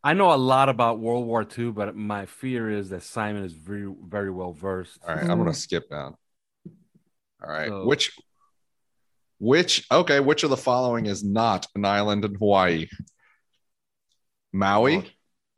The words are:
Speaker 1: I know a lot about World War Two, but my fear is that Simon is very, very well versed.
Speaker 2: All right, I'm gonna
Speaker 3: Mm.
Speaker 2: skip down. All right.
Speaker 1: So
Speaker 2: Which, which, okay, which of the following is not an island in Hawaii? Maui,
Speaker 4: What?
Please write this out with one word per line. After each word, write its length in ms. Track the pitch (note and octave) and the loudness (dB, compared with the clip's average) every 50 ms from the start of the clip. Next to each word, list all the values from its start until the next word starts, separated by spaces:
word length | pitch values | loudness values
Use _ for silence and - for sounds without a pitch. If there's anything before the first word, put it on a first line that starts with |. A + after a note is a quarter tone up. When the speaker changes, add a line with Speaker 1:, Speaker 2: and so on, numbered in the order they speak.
Speaker 1:
I 120 | - C#3+ D#3+ | 0 0 2
know 180 | G3 G3 F3 | 4 6 6
a 80 | D3+ C3+ | 6 4
lot 300 | B2+ C3 C3 C3+ C#3 C#3 | 4 4 4 4 4 4
about 280 | B2 A#2 A#2+ A#2 A2+ A2+ | 2 2 2 0 0 0
World 280 | A2+ A#2 A#2+ B2 A#2+ | -2 -2 -2 -2 -2
War 180 | A2+ A2+ A2+ G#2+ | -2 -2 -2 -2
Two, 300 | A2 - A#2+ A#2 A#2+ G#2+ | -2 -6 -6 -6 -6 -4
but 200 | G#2 G2+ G2+ E2+ | -6 -6 -6 -6
my 300 | G#2+ G#2 G#2 G#2 G2+ F#2+ | -8 -6 -6 -6 -6 -8
fear 460 | - - - C3+ C3 B2+ A#2 A2+ G#2+ | -10 -14 -10 -8 -6 -4 -4 -4 -2
is 180 | G#2 G#2 G2 F#2 | -4 -4 -6 -6
that 140 | F#2+ F2 | -10 -12
Simon 420 | - - - A#2 G#2+ G#2 G#2 G2+ G2 | -12 -10 -6 -6 -4 -4 -4 -6 -8
is 80 | F2+ | -10
very, 400 | D#2+ D#2 D#2 F#2+ G#2 G2+ G2+ G2 F#2+ - | -12 -14 -14 -12 -10 -10 -10 -10 -12 -14
very 280 | - E2+ G#2 G2+ G2+ G2 | -12 -8 -6 -4 -4 -4
well 240 | F#2 F#2 F#2 F2+ E2 | -6 -6 -8 -10 -10
versed. 440 | D2+ F#2 G2 F#2 F#2 F2+ - - - - | -8 -6 -6 -6 -6 -8 -12 -16 -14 -8
Speaker 2:
All 80 | E2+ D#2+ | -6 -6
right, 100 | D#2 F2 | -2 -2
I'm 120 | E2+ F2 | 0 0
gonna 140 | - - E2+ | 2 0 0
Speaker 3:
Mm. 60 | D#2 | -2
Speaker 2:
skip 340 | - - - F2 E2+ - - | -4 -6 -4 -4 -6 -6 -6
down. 260 | D#2 D2 C2+ C#2 - _ _ _ _ _ _ _ _ _ - - - _ _ _ _ _ _ _ _ _ _ _ _ _ - | -10 -12 -12 -12 -14 _ _ _ _ _ _ _ _ _ -20 -20 -20 _ _ _ _ _ _ _ _ _ _ _ _ _ -12
All 60 | D2+ | -8
right. 160 | D#2 D#2 D2+ G#2 | -6 -6 -6 -6
Speaker 1:
So 160 | G2+ G2 F#2 | -6 -4 -2
Speaker 2:
Which, 280 | A#2+ D3 - - - - - - _ _ _ _ _ _ _ _ _ _ _ _ _ _ _ _ _ _ _ _ _ _ - | 0 0 0 -2 -4 -6 -12 -20 _ _ _ _ _ _ _ _ _ _ _ _ _ _ _ _ _ _ _ _ _ _ -4
which, 460 | G2+ A#2 C#3 E3+ F3+ F3+ - - - - | 2 4 4 4 4 2 0 -2 0 2
okay, 280 | B2+ E3+ E3+ D#3 C#3+ C#3 | 4 4 4 4 4 4
which 220 | C3+ C3+ C3 - | 4 2 2 2
of 60 | E3 C#3+ | 2 0
the 80 | C3 | 0
following 480 | B2+ - C3 B2 B2+ B2+ B2 A#2 A#2 A2 | 0 0 2 2 2 2 0 0 0 -2
is 180 | G#2 G2 G2 | -2 -4 -4
not 440 | G#2 G2+ G2+ A2 A#2 A2+ G2 F2+ - - - | -2 -2 0 2 2 2 2 0 -4 -6 -6
an 100 | G2+ G2+ | -2 0
island 400 | G2 G2+ G2+ G#2 G#2+ G2+ G#2 G#2 | 2 2 2 2 0 0 0 -2
in 100 | G2+ G2+ | -4 -2
Hawaii? 500 | G2 G#2+ G2+ G2+ F#2+ F#2 F2+ E2+ D#2+ D#2+ - - - - - _ _ _ _ _ _ _ _ _ _ _ _ _ _ _ _ _ _ _ _ _ _ _ _ _ _ _ _ - | 0 2 4 6 6 6 4 2 0 -2 -6 -10 -16 -18 -18 _ _ _ _ _ _ _ _ _ _ _ _ _ _ _ _ _ _ _ _ _ _ _ _ _ _ _ _ -2
Maui, 420 | G2 G2 G2 G2+ G#2+ A#2 C#3 E3 | 0 2 2 4 4 4 4 2
Speaker 4:
What? 140 | G3 F#3 - _ _ _ _ _ _ _ _ _ | 0 -2 -6 _ _ _ _ _ _ _ _ _